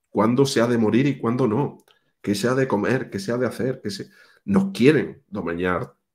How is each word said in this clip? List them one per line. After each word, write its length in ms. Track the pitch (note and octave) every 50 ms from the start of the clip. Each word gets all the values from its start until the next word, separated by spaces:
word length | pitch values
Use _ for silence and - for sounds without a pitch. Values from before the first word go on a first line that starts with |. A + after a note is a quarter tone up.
| _ _
cuándo 360 | - G#2+ G#2 A2+ B2 C3 C#3
se 140 | C#3 - A#2+
ha 60 | A2+
de 120 | A#2+ A#2+ A#2
morir 280 | A2 G#2 G#2+ A#2+ C#3
y 120 | C#3+ C3+ -
cuándo 280 | - A2+ A#2+ B2 C3+
no, 320 | A#2 G#2 B2+ D3 - - - _ _ _ _ _ _ _ _
qué 120 | - G2 G2
se 140 | G2 - A#2
ha 60 | B2+
de 140 | C3+ C3+ C3
comer, 420 | G#2+ G2+ G2+ F2+ B2 C3 A#2 -
qué 80 | - G2
se 140 | F#2+ A#2
ha 40 | A#2
de 100 | B2 B2+
hacer, 340 | A2+ - - A2+ C3 C3 -
qué 80 | - G#2
se... 200 | G2 - - - _ _ - _ _ _ -
Nos 280 | - G2 G2 G2 G2
quieren 500 | G2 - A#2 C#3 D#3+ B2+ F#2 D#2 - - _ _
domeñar 640 | - G#2+ E2+ E2+ E2+ E2+ F2+ F#2 F2+ E2+ C3 - _ _ _ _